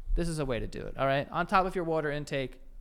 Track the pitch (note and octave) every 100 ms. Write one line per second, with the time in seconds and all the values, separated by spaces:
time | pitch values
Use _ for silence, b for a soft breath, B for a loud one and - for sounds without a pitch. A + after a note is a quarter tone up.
0 | - - E3+ D#3 C3+ A#2 G#2+ - - -
1 | C3+ C3+ - D#3+ F3 G3+ F#3 F#3 E3 D#3+
2 | D3+ C#3+ D3 C#3+ B2+ - - -